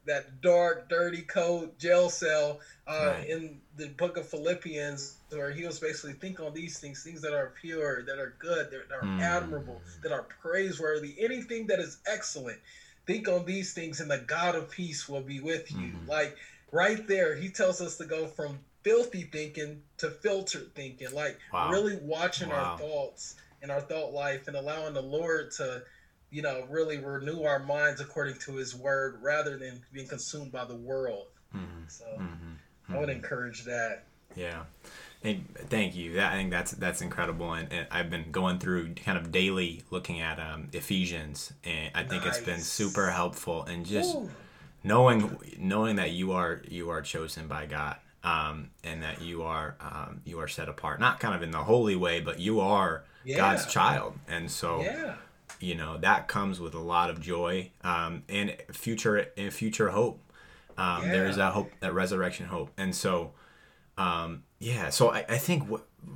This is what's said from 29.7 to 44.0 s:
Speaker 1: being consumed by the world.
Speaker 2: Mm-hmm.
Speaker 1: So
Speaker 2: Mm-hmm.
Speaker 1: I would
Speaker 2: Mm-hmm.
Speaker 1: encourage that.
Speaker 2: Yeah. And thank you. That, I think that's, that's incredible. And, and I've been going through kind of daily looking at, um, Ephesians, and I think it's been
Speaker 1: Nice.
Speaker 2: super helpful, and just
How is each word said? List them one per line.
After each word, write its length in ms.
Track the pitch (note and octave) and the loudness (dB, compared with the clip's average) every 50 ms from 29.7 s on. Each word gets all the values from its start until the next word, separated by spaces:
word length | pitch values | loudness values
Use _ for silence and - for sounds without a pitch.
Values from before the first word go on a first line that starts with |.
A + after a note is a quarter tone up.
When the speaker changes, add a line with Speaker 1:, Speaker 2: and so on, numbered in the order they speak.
| B2 B2 A#2+ - | -12 -14 -16 -14
Speaker 1:
being 160 | C3+ C3+ C3+ | -14 -12 -10
consumed 440 | - C#3 B2 - - - D3 C#3+ B2+ | -10 -10 -8 -8 -8 -8 -8 -8 -8
by 120 | B2+ B2+ B2 | -8 -8 -8
the 100 | B2 A#2+ | -8 -8
world. 520 | A#2 A#2+ B2+ C3+ C3+ C3 A#2+ A2+ A#2+ - - - _ _ - G2 | -8 -6 -4 -2 -2 0 -2 -2 -4 -8 -12 -18 _ _ -12 -10
Speaker 2:
Mm-hmm. 320 | F#2+ F2 F2 F2 E2 E2 | -8 -8 -8 -10 -14 -14
Speaker 1:
So 180 | D#2 - - - | -16 -16 -14 -12
Speaker 2:
Mm-hmm. 880 | - - G2+ F#2 E2+ E2 E2 E2 E2 D#2+ D2+ - _ _ _ _ - G#2+ | -10 -8 -6 -6 -6 -8 -10 -12 -12 -14 -14 -18 _ _ _ _ -6 -4
Speaker 1:
I 60 | C#3 | -2
would 100 | D3+ C#3+ | -2 -2
Speaker 2:
Mm-hmm. 80 | C3 | -4
Speaker 1:
encourage 460 | A#2+ - - C3+ B2 B2 A#2+ G#2+ A2+ A2+ | -4 -6 -6 -6 -6 -6 -6 -8 -10 -8
that. 400 | B2 A#2+ A#2 A2+ A2 G2 - - - - _ _ - - | -4 -2 -2 -2 -2 -4 -6 -12 -18 -20 _ _ -14 -10
Speaker 2:
Yeah. 280 | F2+ F2 E2+ E2+ E2 E2 - - - - - - - - - - - - | -8 -6 -6 -6 -8 -10 -14 -16 -20 -20 -20 -18 -18 -18 -18 -14 -6 -2
And 300 | A2+ G2+ F#2 - - - - - - | -2 -2 -2 -4 -10 -12 -12 -6 -2
thank 260 | A#2+ A2 G2+ F2+ F2 | 0 2 2 0 -2
you. 180 | F2+ E2 E2 E2+ | -4 -6 -2 0
That, 180 | F#2+ G2 E2 | 2 2 2
I 40 | F#2 | 2
think 140 | G2 F#2+ F2+ | 0 0 0
that's, 200 | F2 F2 E2+ - | 0 0 -2 -2
that's 300 | - - F#2 F2+ F2 - | -4 -2 -2 -2 -2 -2
incredible. 500 | F2+ E2+ - - E2+ E2+ E2 E2 E2+ E2 E2 | -4 -4 -2 -2 -2 -2 -2 -2 -4 -4 -4
And, 180 | E2 D#2+ C#2+ F2 | -4 -6 -4 -4
and 140 | E2+ D#2+ - | -6 -4 -2
I've 180 | - F2 F2 E2 | -2 -2 -2 -2
been 200 | F2 E2 D#2 D#2+ | -2 -4 -4 -2
going 280 | D2+ F#2+ F#2 F2+ F2+ F2+ | 0 2 4 4 2 2
through 340 | - F#2 F2+ F2 E2 E2 E2 | 2 0 0 0 0 -2 -6
kind 240 | - - G#2+ F#2+ | -4 -2 -2 -2
of 140 | F2 E2 E2 | -2 0 0
daily 520 | E2 F#2 F#2 G2 F#2+ F#2 F2+ E2+ E2 E2+ - - | 2 4 4 4 4 2 0 0 -2 -6 -8 -6
looking 320 | F#2 F2+ F2 - F2 E2 | -6 -4 -4 -4 -4 -4
at, 180 | D#2+ D#2+ D#2+ D#2+ | -2 -4 -4 -4
um, 300 | D#2+ D#2 D#2 D#2 D2+ C#2+ | -6 -6 -6 -8 -8 -6
Ephesians, 800 | - E2 - - G2 F#2 F2+ F2 F2 D#2+ D#2 D2+ C#2+ - - - - - - | -6 -4 -2 2 2 2 2 2 0 -4 -6 -6 -8 -8 -10 -12 -12 -10 -6
and 280 | F2 D#2+ D#2 D#2+ - - | -4 -4 -4 -4 -4 -4
I 80 | E2+ - | -4 -2
think 220 | - F#2 F2 F#2 | -2 -2 -2 0
it's 120 | F2+ E2+ - | 0 -2 -2
been 180 | - F2+ F2 | -2 -2 -4
Speaker 1:
Nice. 100 | E2+ E2 | -2 -2
Speaker 2:
super 420 | - - - G#2 G2 F2+ G2+ G2 F2+ | -2 -2 0 0 0 2 2 2 4
helpful, 520 | F2+ F2+ F2 F2 - - - F2 E2 D#2+ D2+ | 4 2 0 0 -2 -4 -4 -2 -2 -2 -4
and 220 | E2+ F2 F2 E2+ | -4 -6 -6 -2
just 300 | F2+ G#2 - | 0 0 2